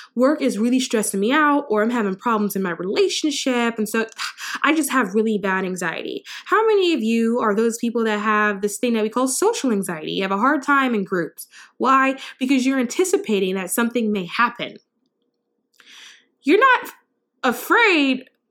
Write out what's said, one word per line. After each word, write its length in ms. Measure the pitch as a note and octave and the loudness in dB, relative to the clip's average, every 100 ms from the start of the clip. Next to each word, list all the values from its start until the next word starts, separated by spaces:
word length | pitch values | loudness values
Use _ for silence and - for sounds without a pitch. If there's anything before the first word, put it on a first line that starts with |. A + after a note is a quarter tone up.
| - | -10
"Work 260 | A#3 C4 D4+ | 0 2 2
is 200 | C4+ G3 | 0 0
really 200 | A#3+ B3+ | 0 0
stressing 400 | B3+ A3+ G#3 G3 | 0 -2 -2 -2
me 120 | G#3 | 0
out," 340 | D4+ D4 C#4+ - | 2 4 2 0
or, 140 | G#3+ | 0
"I'm 80 | A3 | 0
having 240 | A#3+ G3+ | 0 -2
problems 420 | F#3+ B3 A3 G3+ F#3+ | -2 -2 0 0 -2
in 60 | |
my 80 | F#3+ | -4
relationship, 1080 | E3 F#3 C4+ F#4+ - D#4 C#4+ C4+ A#3+ A#3 A#3 | -6 -4 0 0 0 -4 -2 -2 0 0 -2
and 100 | G#3 | -2
so 160 | A3+ A3+ - - | -2 -4 -8 -12
<sighs> 300 | - - - | -10 -12 -2
I 120 | C#4+ D#4+ | 0 0
just 160 | C4 | 0
have 240 | B3+ G3+ G#3+ | -2 0 0
really 240 | A3 G#3 | 0 -2
bad 260 | G3 F#3+ F#3 | -2 -2 -4
anxiety." 580 | F3+ F3 - - - - - - | -6 -6 -6 -10 -12 -14 -14 -2
How 180 | G4 A4 | 2 4
many 260 | G#4 F4+ | 4 2
of 80 | D4 | 0
you 380 | A3 A3+ A3+ A#3 | 0 2 2 0
are 160 | A3 G3+ | 0 2
those 240 | A#3 A3+ | 0 -2
people 240 | A#3 A#3 | -4 -2
that 160 | A3 G#3 | -2 0
have 420 | G#3+ G#3+ G#3 G3 | 0 2 2 0
this 160 | G3+ - | -4 -2
thing 160 | B3 | -2
that 80 | A3+ | 0
we 80 | G#3+ | 0
call 180 | B3 C4 | 0 -2
social 440 | - G4 A4+ C4 | 2 0 0 -2
anxiety? 400 | G3+ F#3+ D#3+ E3 | -2 -2 -6 -6
You 100 | F3 | -4
have 100 | F#3+ | -2
a 60 | G3 | 0
hard 240 | B3+ D4+ | 2 0
time 320 | C4 C#4 C4 | 2 2 2
in 100 | A3 | 0
groups. 440 | F#3 F#3 D#3 - - - - - | -2 -2 -4 -8 -20 -20 -18 -4
Why? 420 | A#3+ C4+ C4+ C4+ - - | 2 4 2 -2 -8 -6
Because 300 | C4 C4+ B3+ | 2 2 2
you're 100 | C4+ | 0
anticipating 800 | B3 - F#4 F4 - G3+ F#3+ F#3+ | 0 0 0 0 0 0 0 -2
that 160 | F3+ | -2
something 400 | - A#3 A#3+ G#3+ | -2 0 0 0
may 140 | G#3 F3 | -2 -4
happen. 520 | - A#3 - C#3 - _ _ _ _ _ _ _ _ _ _ - - - - _ _ | -2 -2 -2 -12 -12 _ _ _ _ _ _ _ _ _ _ -20 -20 -20 -20 _ _
You're 160 | C4+ G4 | 2 4
not 320 | C5 A#4 - - _ _ _ - | 6 4 -2 -18 _ _ _ -4
afraid 880 | B3+ A#3 - G4+ A4+ E4 C4+ C4 - _ _ | -2 -2 2 4 4 4 2 0 -6 _ _